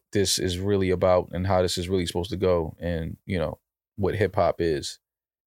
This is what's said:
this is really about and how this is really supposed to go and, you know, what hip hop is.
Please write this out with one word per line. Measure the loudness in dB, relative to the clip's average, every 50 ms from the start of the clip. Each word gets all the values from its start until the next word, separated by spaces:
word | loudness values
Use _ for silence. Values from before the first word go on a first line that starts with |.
| _ _ 0
this | 0 2 2 0 0
is | -2 -2 -2 -2
really | -2 0 0 2 2 2
about | 2 2 4 4 4 4 2 0
and | -4 -4 -2
how | 2 2 2
this | 2 2 0
is | -4 -2 -2
really | -2 -2 -2
supposed | -2 -4 -4 -4 -4
to | -4
go | 0 2 2 2 2 0 -4 -6 -6
and, | -6 -4 -4 -4 -6 -8 -10 -12 _
you | -6 -4
know, | -2 -2 -4 -6 -10 _ _ _ _ _ _ _
what | -4 -2 0 2
hip | 2 0 0 2
hop | 2 2 2 2 2
is. | 0 0 0 0 -4 -6 -10 -14 _ _ _ _ _ _ _ _ _